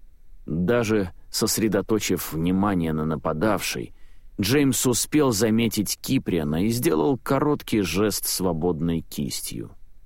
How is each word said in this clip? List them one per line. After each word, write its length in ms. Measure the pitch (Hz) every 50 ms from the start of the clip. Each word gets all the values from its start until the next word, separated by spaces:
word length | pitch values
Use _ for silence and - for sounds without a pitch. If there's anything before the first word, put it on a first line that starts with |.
| - - - - - - - - -
Даже 680 | - - 82 90 87 120 120 117 104 110 107 95 87 - - - -
сосредоточив 1000 | - - 117 107 - - 107 110 98 101 95 - 110 104 - - 92 82 - - -
внимание 600 | 80 82 90 92 95 101 104 98 90 82 80 78
на 120 | 78 78
нападавшей, 920 | 78 78 73 - 82 80 78 104 110 101 87 - - - 67 57 - - - - - - - - - - -
Джеймс 460 | - - 135 151 143 135 120 - -
успел 440 | 127 120 - - - - 151 147 131
заметить 680 | 113 95 120 110 110 113 117 110 - 107 95 - - -
Киприана 640 | - - 135 131 - - 90 85 76 73 76 80 98
и 40 | 113
сделал 480 | 117 123 - - - 156 156 147 135 117
короткий 640 | - - 139 139 147 147 147 - - - - 110 98
жест 440 | 82 78 95 107 104 92 - -
свободной 760 | - - - 92 92 85 78 82 90 87 73 82 85 82 82 -
кистью. 680 | - - - 73 - - - - - - 57 - - - - - - - - -